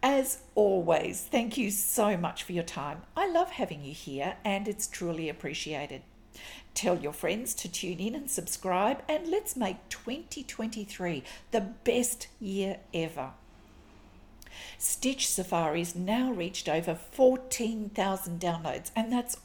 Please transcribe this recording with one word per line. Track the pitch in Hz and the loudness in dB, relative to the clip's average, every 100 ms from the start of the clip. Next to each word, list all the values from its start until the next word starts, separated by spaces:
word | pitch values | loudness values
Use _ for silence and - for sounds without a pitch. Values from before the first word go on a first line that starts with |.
As | 262 277 269 - - | 6 4 2 -2 -2
always, | - 208 190 165 156 - 180 | 4 6 6 6 4 4 -4
thank | - 269 233 277 | 0 0 2 0
you | 214 | 0
so | 202 - - 214 190 | 2 0 4 4 4
much | 170 - | 0 -4
for | - | -4
your | 175 | -4
time. | 170 - 143 151 - - | -2 -4 -6 -8 -8 -2
I | 392 | 2
love | 330 359 | 4 2
having | - 240 147 | 0 -4 -4
you | 143 151 | -10 -10
here, | - 135 139 135 214 | -8 -4 -4 -2 -2
and | 196 208 | 0 0
it's | 208 - | -2 -4
truly | - 175 165 160 | -4 -4 -2 -4
appreciated. | 143 151 147 - 151 143 135 - - - - - - - - | -4 -6 -6 -4 -4 -6 -8 -14 -20 -20 -18 -16 -16 -8 -2
Tell | 190 175 | 2 2
your | 147 | 0
friends | 147 165 202 254 - | -2 -2 0 -2 -4
to | 180 | -4
tune | - - 160 | -4 -4 -2
in | 202 | -2
and | 277 277 | -4 -4
subscribe, | - 170 - 196 180 208 277 - | -4 -4 -4 0 4 4 2 0
and | 302 339 | -2 2
let's | 381 427 - | 0 0 -2
make | 208 - - | -2 -2 -10
twenty | - - 269 339 - | -10 -6 -8 -8 -12
twenty-three | 262 - 226 220 202 - 180 151 - - - | -10 -6 -4 -4 -8 -4 -2 -2 -6 -16 -2
the | 226 | 0
best | 196 - - 240 240 - - - | 0 -2 2 4 2 -2 -8 -10
year | 208 196 190 196 - | -4 0 0 -2 -4
ever. | 175 160 147 131 - - - - - - - - - - - - - - - | -2 -2 -2 -8 -8 -20 -20 -20 -20 -20 -20 -20 -20 -20 -20 -18 -16 -14 -4
Stitch | - - 254 269 - | -2 0 0 0 0
Safari's | - 185 170 160 160 170 175 | 0 0 2 2 2 0 -2
now | 185 226 262 | 0 2 2
reached | 220 175 - - | 0 -2 -4 0
over | 156 170 | 0 2
fourteen | 165 - - 254 254 - - 226 226 208 | -4 -6 8 8 8 0 -2 0 -2 -4
thousand | - 196 190 180 170 | 0 2 2 -2 0
downloads, | 175 165 160 - - - | 0 0 -2 -4 -4 -2
and | 226 | 0
that's | 247 240 - | 0 0 -6